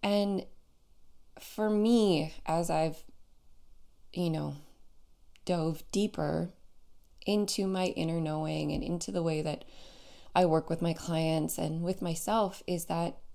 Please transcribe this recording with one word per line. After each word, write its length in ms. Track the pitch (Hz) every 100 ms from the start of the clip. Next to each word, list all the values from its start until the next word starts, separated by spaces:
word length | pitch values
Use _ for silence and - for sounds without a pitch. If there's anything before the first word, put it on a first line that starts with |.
And 420 | 202 202 202 196 - - - - _ - - - - -
for 320 | - - 214
me, 640 | 208 214 240 208 165 156 - -
as 240 | 160 170
I've, 340 | 160 160 156 - - - - - - - - - - -
you 160 | - 170
know, 280 | 156 147 143 - - - - - - - - -
dove 380 | 175 160 160 -
deeper 600 | 196 208 - 151 160 175 - - - - - - - -
into 420 | 208 202 - 190
my 200 | 190 185
inner 320 | - 160 165
knowing 520 | 160 156 156 156 151
and 120 | 147
into 280 | - 170 -
the 120 | 190
way 180 | 165 156
that 240 | 156 147 - - - - - - -
I 120 | - 180
work 240 | 160 156
with 120 | 165
my 120 | 170
clients 640 | 165 - 165 160 160 156 -
and 240 | 165 160
with 200 | 170 185
myself, 600 | 180 165 - 220 202 - -
is 200 | 175 -
that 320 | 170 170 - -